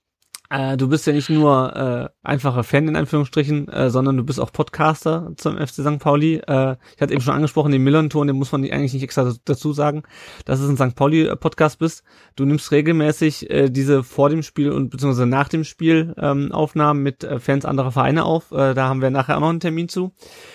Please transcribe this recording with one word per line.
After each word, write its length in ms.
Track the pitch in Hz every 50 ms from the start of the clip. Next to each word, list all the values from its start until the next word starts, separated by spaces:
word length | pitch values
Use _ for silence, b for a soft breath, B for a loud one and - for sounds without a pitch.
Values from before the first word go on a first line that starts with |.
| _ _ _ _ _ _ - - _ -
Äh, 280 | 143 139 135 131 135
du 120 | 127 135 131
bist 160 | 151 151 -
ja 80 | 160 147
nicht 160 | 147 139 -
nur, 460 | 156 156 151 147 139 131 131 127 -
äh, 340 | - 131 131 120 120 123 139 _ _ -
einfacher 360 | - 139 139 123 143 120 123 113
Fan 240 | - - 139 156
in 80 | 160 151
Anführungsstrichen, 720 | 156 156 - - 147 147 - - 156 147 143 151 147 143
äh, 240 | - - - 135 131
sondern 260 | 117 127 131 139 135
du 60 | 131 117
bist 160 | 143 139 127
auch 120 | 127 -
Podcaster 800 | - - 147 - - - 151 156 156 - - 160 160 165 170 165 160
zum 220 | - - 160 - -
F 120 | 151 135
C 120 | - - 135
Sankt 180 | 147 151 143
Pauli. 360 | - 156 143 147 151 160 160
Äh, 400 | 156 - - 147 131 135 131 127 - b b b
ich 60 | b
hatte 120 | 143 139 -
eben 80 | -
schon 140 | 120 135 131
angesprochen, 360 | 135 156 147 - 160 143 151
den 120 | 139 135 131
Millanton, 420 | 139 143 160 156 147 147 151 143
den 100 | 143 135
muss 160 | 135 139 131
man 100 | - 135
nicht, 120 | 135 - -
eigentlich 200 | 139 143 135 127
nicht 100 | 135 135
extra 220 | 131 - - 131
d-, 120 | 123 120 120 -
dazu 260 | - 147 - - 151
sagen, 300 | 147 147 147 147 147 151 147 B B B B B B B B
dass 140 | - 135 135
es 80 | 139
ein 100 | 143 139
Sankt 180 | 127 139 127 120
Pauli-Podcast 840 | - 139 143 156 160 156 - - - - 160 - - 160 151 -
bist. 260 | - 160 165 - - _ b b b b b b
Du 100 | - 135
nimmst 260 | 139 147 147 - -
regelmäßig, 800 | 156 143 151 156 170 160 151 151 151 - 165 156 147 - - -
äh, 180 | - 143 139 139
diese 340 | 127 135 135 139 147 135 127
vor 260 | - - - 139 143
dem 120 | 151 165
Spiel 300 | 151 - - - 143 143
und 180 | 135 135 139 120
beziehungsweise 380 | - 127 139 143 131 123 127
nach 200 | 120 127 135 139
dem 160 | - - 160 160
Spiel, 520 | - - - 170 160 160 160 160 165 -
ähm, 340 | - - 147 139 139 143 -
Aufnahmen 520 | - 151 156 147 - 156 151 147 147 143 139
mit, 200 | 143 139 - -
äh, 160 | - 143 123
Fans 240 | - - 139 139 135
anderer 280 | 143 139 135 127 127
Vereine 340 | 117 139 127 131 139 165 160
auf. 260 | 170 160 165 - -
Äh, 220 | - 135 139 135 131
da 140 | 135 131
haben 160 | 131 131 131 131
wir 80 | 131
nachher 260 | 131 139 131 - 151
auch 40 | -
noch 80 | 147 160
einen 100 | 165 170
Termin 280 | 156 170 160 165 170
zu. 280 | 170 - 185 180 185 - B B B B B B B